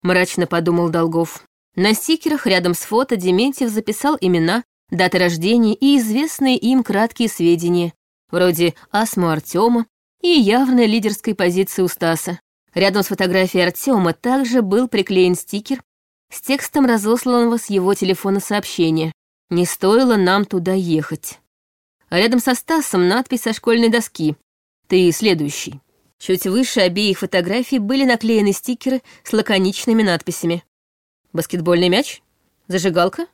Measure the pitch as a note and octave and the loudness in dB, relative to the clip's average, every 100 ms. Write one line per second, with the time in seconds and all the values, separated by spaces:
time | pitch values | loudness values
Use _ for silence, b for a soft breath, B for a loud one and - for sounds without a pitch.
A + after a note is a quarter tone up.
0 | F3+ F3+ F3+ - F3 E3+ E3 F3 F3 E3 | 2 0 0 -2 -2 0 0 0 0 0
1 | E3 E3 E3 - _ _ _ - G3 G#3+ | 0 0 -4 -6 _ _ _ -2 0 0
2 | - D#4+ E4 D4 - F#3 F3+ F3 - A3 | 0 -2 0 -2 0 0 0 -4 -2 -2
3 | C4 A3+ F3+ F#3 B3+ C4+ A#3+ G#3+ A3 A3 | 0 -2 0 2 0 -2 -4 -2 -4 -4
4 | C#4 D4+ F#3 F3 E3 A3 - _ _ F3 | -2 -2 0 0 0 -2 -6 _ _ -2
5 | F3+ F3+ F3 E3+ F3+ A#3+ A3 G#3+ C#4 C#4+ | 0 2 0 0 0 2 2 2 4 4
6 | A3 A3 D#4 - C4+ B3 A3 C4 A#3 G3 | 2 -2 -2 -2 0 0 2 0 0 0
7 | A3+ - A3+ - E3+ E3+ E3+ F3 E3+ - | -2 0 -4 0 2 2 2 0 -2 -6
8 | _ _ _ F3 F3+ E3 E3+ D#3+ B G#3 | _ _ _ 0 2 2 0 -2 B -2
9 | A3 - F3 D#3 - E3+ A3+ A#3+ A3+ _ | -2 0 0 -2 -2 0 2 2 -2 _
10 | _ _ F4 E4 G3+ A#3+ C4 B3+ A3+ A3+ | _ _ 0 2 4 2 2 4 4 2
11 | G#3 G#3 - G#3+ F3+ F3+ F#3+ - F#3 - | -2 -4 -6 0 0 0 -2 0 -2 -2
12 | E3+ E3 - F3 _ _ _ - G3 G3 | -2 -2 -4 -10 _ _ _ 0 0 2
13 | F#3+ G3 F#3 F#3+ F#3 F#3 F3+ F3 - A#3 | -2 -2 0 2 0 2 0 -2 0 2
14 | F3 D#3+ A#3+ C4+ B3 B3+ G3+ G3+ B3+ A3 | 2 0 -2 0 0 0 2 0 0 -2
15 | F#3+ F#3+ F#3 F3+ - G3+ G#3+ C4 - _ | 0 2 2 2 -4 -10 -6 -8 -8 _
16 | _ _ _ - - C4+ - D4 C4 A3+ | _ _ _ -16 -4 -4 -2 0 2 2
17 | G#3 A#3 B3+ A#3+ A#3 A#3 - G3+ F3+ G3+ | 2 0 2 2 2 0 -2 0 0 0
18 | F#3 F3+ G3 G3 - G#3 G3+ - E3 D#3+ | 0 0 0 -2 -2 -4 -4 -2 0 0
19 | D#3+ - _ _ _ F3 F3 - F#3+ A3 | -2 -8 _ _ _ -2 -2 0 2 4
20 | C4 A3 F3+ G3 G3 F#3 E3+ F#3+ F3 D#3 | 4 2 2 2 0 -4 -2 -2 0 -2
21 | D3+ D3+ - - _ _ _ _ _ _ | -2 -10 -12 -18 _ _ _ _ _ _
22 | _ F3 A3+ B3 C4+ B3 - - - F#3+ | _ 0 2 2 0 -4 -2 -2 0 0
23 | F3+ A3 B3+ B3+ A3+ A3 - A#3 A#3 A#3 | 2 0 -2 -4 -4 -4 0 2 2 2
24 | A3 - D#3 D3+ _ _ _ _ _ F#3 | -4 -4 -4 -4 _ _ _ _ _ 2
25 | F3 D#3 A3 E3 D3 - - C#3 _ _ | 4 2 0 0 -2 -6 -12 -14 _ _
26 | _ _ - F#3+ G3 G#3 B3+ - F#3 F3+ | _ _ -4 -4 -2 -2 0 0 0 0
27 | G#3 F#3 F#3+ F#3+ F3+ A3 B3 C4+ G3+ C4+ | -2 -2 -2 -2 -2 -4 -2 -2 0 0
28 | C4+ A#3 A3 A3+ G3+ G3 - B3 C4 C4 | 2 0 2 2 2 -2 -4 -6 -2 -4
29 | b b - G#3+ G#3+ G3+ F#3+ - - A3+ | b b -4 -4 0 0 0 -2 0 2
30 | G#3 E3 - E3 E3+ E3+ _ _ _ _ | 2 0 -4 -6 -4 -4 _ _ _ _
31 | _ _ _ - E3 E3+ E3 F3 F3+ F#3 | _ _ _ -8 -6 -4 0 2 4 2
32 | D4 - _ _ _ _ _ F#3 F#3 E3+ | -2 -8 _ _ _ _ _ -2 0 0
33 | F3 - E4+ | 0 -2 -12